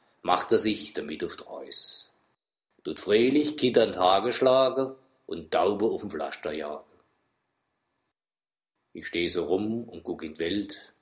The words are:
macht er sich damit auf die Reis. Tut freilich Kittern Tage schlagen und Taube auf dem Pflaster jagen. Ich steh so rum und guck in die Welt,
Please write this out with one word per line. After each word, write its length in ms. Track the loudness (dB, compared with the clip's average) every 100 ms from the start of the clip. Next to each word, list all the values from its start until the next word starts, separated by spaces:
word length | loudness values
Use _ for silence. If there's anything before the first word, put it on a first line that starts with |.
| _ _
macht 300 | 0 0 4
er 80 | 2
sich 340 | 2 -2 -4
damit 300 | -8 -8 -6
auf 120 | -8 -8
die 80 |
Reis. 680 | -12 -14 -8 -6 -4 -8 -14 _ _ _ _ _ _ _
Tut 160 | -10 -6
freilich 580 | 2 4 6 4 2 0
Kittern 340 | 2 4 4
Tage 400 | 4 4 4 2
schlagen 640 | 2 6 6 4 2 -4 -6 _ _ -12
und 260 | -10 -2
Taube 360 | 2 2 2 0
auf 140 | -2
dem 100 | -6
Pflaster 400 | -8 -8 -8 -8
jagen. 320 | -6 -8 -10 -14 _ _ _ _ _ _ _ _ _ _ _ _ _ _ _ _ _ _ _ _
Ich 140 | -14 -6
steh 200 | -2 -2
so 180 | -2 0
rum 440 | 0 0 -4 -8
und 140 | -12
guck 200 | -10 -8
in 120 | -10 -6
die 40 |
Welt, 540 | -4 -2 -4 -12 -18 _